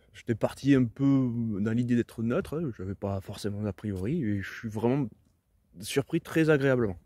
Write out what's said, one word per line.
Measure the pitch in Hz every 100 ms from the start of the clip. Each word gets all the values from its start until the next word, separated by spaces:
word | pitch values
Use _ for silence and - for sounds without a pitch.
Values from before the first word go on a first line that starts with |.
| _
J'étais | - -
parti | 110 123 - 135
un | 135
peu | 120 - 139 135 127 117 113 98
dans | 110
l'idée | 117 120
d'être | 120 107 -
neutre, | 113 147 - 151
hein, | 160 107
je |
n'avais | 92 98
pas | 101 98
forcément | - 104 104 101
d'a | 107
priori, | - 107 95 98 175
et | 110 101
je | 95
suis | - 113
vraiment | 104 117 143 120 - _ _ _ _ _ 87
surpris | 101 139 - 165
très | - 165 156
agréablement. | 147 135 127 107 90